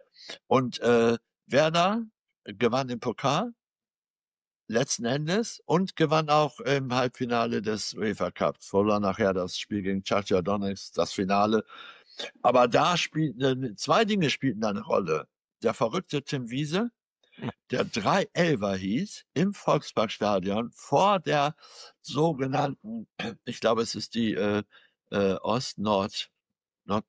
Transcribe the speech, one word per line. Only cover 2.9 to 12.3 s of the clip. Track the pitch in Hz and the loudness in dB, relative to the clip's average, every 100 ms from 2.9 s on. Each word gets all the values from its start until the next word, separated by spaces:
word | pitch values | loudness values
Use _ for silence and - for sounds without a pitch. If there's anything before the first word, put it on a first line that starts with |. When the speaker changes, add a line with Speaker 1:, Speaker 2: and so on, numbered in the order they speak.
| 120 | -4
Speaker 1:
Pokal | 123 101 135 156 240 - _ _ _ _ _ _ _ _ _ _ - | -4 -2 0 0 -2 -10 _ _ _ _ _ _ _ _ _ _ -2
letzten | 110 - - | 0 0 -2
Endes | 117 143 151 202 220 - - | -2 -2 -2 -2 -2 -8 -2
und | 160 190 - | 0 0 0
gewann | 156 156 151 | 2 2 2
auch | 151 151 - | 2 2 -2
im | 113 139 135 | -2 0 0
Halbfinale | 123 127 - 123 120 117 117 | 0 0 -2 -2 0 0 -2
des | 104 107 - | -2 -4 -4
uefa | - 107 92 90 | -4 -4 -2 -4
Cups. | - 85 - - | 0 -2 -2 -2
Verlor | 98 104 104 | 0 2 2
nachher | 101 95 101 | 0 2 0
das | 92 92 - | 0 -2 -6
Spiel | - 104 | -6 -4
gegen | 95 98 | -2 -4
Schachtja | - 101 98 95 | -2 -2 2 0
Donetsk, | 87 101 98 98 - | 2 -2 -2 -6 -8
das | - 85 | -4 -4
Finale. | - 95 101 107 110 - - - - _ - - | -2 2 4 4 2 -2 -14 -20 -20 _ -16 -16